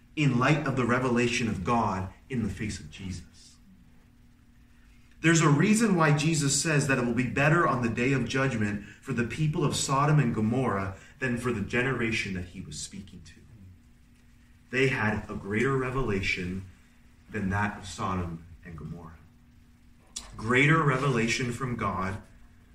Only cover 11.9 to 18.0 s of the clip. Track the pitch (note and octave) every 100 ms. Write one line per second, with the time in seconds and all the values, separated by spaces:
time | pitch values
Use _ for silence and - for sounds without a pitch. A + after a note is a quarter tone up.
11.9 | A#2 A2+ A2 G2 F#2 F2+ F#2+ D2+ - -
12.9 | G2 - F2 D#2+ - - A2 F#2 - -
13.9 | - - - - - - - - B2+ C3
14.9 | B2 G#2+ G#2 - F2 F#2+ G#2+ C3+ C3+ B2+
15.9 | C3 A2 F#2+ F#2 F#2 F2+ F#2+ - - -
16.9 | - - - - G#2+ F#2+ G#2 G#2 - -
17.9 | -